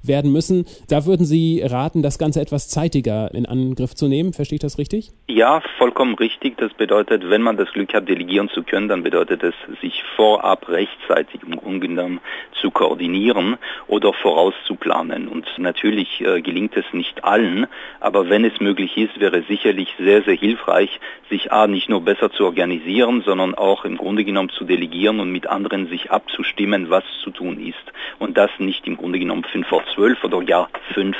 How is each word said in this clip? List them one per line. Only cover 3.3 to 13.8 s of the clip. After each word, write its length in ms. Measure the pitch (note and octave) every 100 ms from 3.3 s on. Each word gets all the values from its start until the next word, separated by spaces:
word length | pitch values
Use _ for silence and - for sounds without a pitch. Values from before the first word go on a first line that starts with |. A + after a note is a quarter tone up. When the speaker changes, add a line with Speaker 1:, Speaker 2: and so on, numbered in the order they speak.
Speaker 1:
in 120 | G#2+ A#2+
Angriff 500 | B2+ C3 B2+ B2+ -
zu 120 | C#3+
nehmen. 260 | C#3 F#3
Verstehe 240 | D#3+ D3 D3+
ich 40 |
das 160 | D3 -
richtig? 340 | C#3+ G#3+ - _ -
Speaker 2:
Ja, 340 | A2+ A#2 D#3 - -
vollkommen 360 | B2 - B2+ A2
richtig. 420 | A2 - C3+ A#2
Das 140 | A2 -
bedeutet, 540 | G#2+ G#2 G2+ A2 F2+
wenn 120 | G#2
man 160 | A#2 G#2
das 140 | F#2+
Glück 200 | G2+ G2
hat, 140 | G#2+ F#2
delegieren 420 | F2 F2 G2 G#2
zu 120 | G2
können, 280 | E2+ F#2+ G#2
dann 120 | F#2+
bedeutet 400 | E2+ F2 E2+ F2+
es, 140 | F2 - - -
sich 220 | F2 - - -
vorab 540 | G#2+ G#2+ F#2+ F#2+ -
rechtzeitig 720 | F2 G2+ - - - D2+ -
im 120 | E2+ E2
Grunde 320 | - F#2+ F2
genommen 320 | F2 F2+ F2+ - - - -
zu 80 | F#2+
koordinieren 880 | - E2 D#2 F2 F#2+ A2 G#2+ F#2 B2+ - -